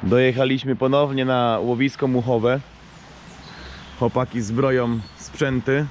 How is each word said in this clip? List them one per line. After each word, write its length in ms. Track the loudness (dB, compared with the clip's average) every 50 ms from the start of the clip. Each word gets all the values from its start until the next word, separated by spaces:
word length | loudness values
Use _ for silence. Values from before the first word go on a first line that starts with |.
| 0 2
Dojechaliśmy 680 | 4 4 4 4 2 2 0 0 0 -2 0 -2 -2
ponownie 500 | 0 2 2 4 4 2 2 0 -2 0
na 320 | 2 2 2 2 2 2 0
łowisko 460 | 0 0 0 0 0 0 0 0 -2 0
muchowe. 520 | 0 0 0 2 0 2 2 2 2 0 -2 -8 -20 -20 -20 -20 -20 -20 -20 -20 -20 -20 -20 -20 -20 -20 -20 -18 -18 -18 -16 -16 -16 -18 -18 -18 -6 -2
Chłopaki 420 | -2 0 2 0 -2 -2 -2 -6
zbroją 580 | -4 -2 0 0 2 2 2 2 2 0 -2 -4 -4 -8 -14 -18
sprzęty. 680 | -20 -18 -4 -2 -2 0 0 -2 0 0 0 0 0 -2